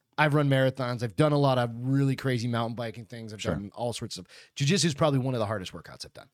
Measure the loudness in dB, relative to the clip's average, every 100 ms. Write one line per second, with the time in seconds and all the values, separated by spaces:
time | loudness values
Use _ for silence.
0 | _ 0 2 4 4 4 2 0 -4 -4
1 | -6 2 4 6 4 4 0 -2 0 2
2 | 2 2 0 0 0 0 -2 -4 -8 -10
3 | -14 -14 -12 -8 -4 -4 -6 -6 -6 -4
4 | -8 -10 -14 -20 -18 -2 0 2 2 2
5 | 2 2 0 -2 -2 -2 -6 -12 -18 -16
6 | -16 -18 -20